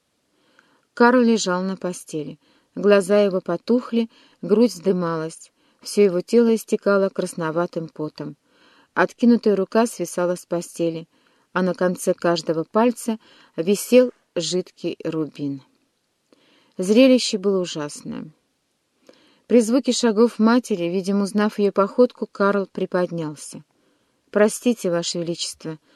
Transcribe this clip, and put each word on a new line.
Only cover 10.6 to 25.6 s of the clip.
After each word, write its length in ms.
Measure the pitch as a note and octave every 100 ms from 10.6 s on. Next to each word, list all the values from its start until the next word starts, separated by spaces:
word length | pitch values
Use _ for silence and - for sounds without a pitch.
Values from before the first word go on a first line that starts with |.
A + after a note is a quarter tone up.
| E3+ - E3+ E3 E3 _ _ _ _
а 100 | F#3
на 120 | F#3
конце 400 | E3+ F3+ F3+ -
каждого 500 | F3 F3 E3+ D#3+ D#3+
пальца 540 | D#3+ G#3+ B3 A#3 - A3 _ _ _ -
висел 540 | E3 G3+ - B3 B3 - _
жидкий 600 | - D#3+ F3+ - _ F3 -
рубин. 580 | - D#3+ D3 - C#3+ C#3 - _ _ _ _ _ _ _ _ _ _ -
Зрелище 600 | F#3 G#3+ C4 B3+ - G#3
было 220 | G3 F#3+
ужасное. 720 | F3 D#3+ D3 - - - D#3 - _ _ _ _ _ _ _ _ _ _ -
При 140 | A#3
звуке 320 | G#3+ B3+ -
шагов 460 | A#3 A#3+ G3+ A#3 -
матери, 460 | A3 B3 - G3
видимо, 400 | E3+ F#3+ F3+ G3+
узнав 340 | G3 G#3 G#3+ -
ее 140 | G3+
походку, 560 | G3 G3 - B3 - G#3+
Карл 360 | - G3+ G3+ F#3
приподнялся. 960 | - F#3 F#3 F3 E3+ D#3 D3 - D#3 - _ _ _ _ _ _
"Простите, 600 | G#3 G#3 - B3 A3+ F#3
Ваше 280 | E3+ E3+ F3
Величество", — 600 | E3 E3 - -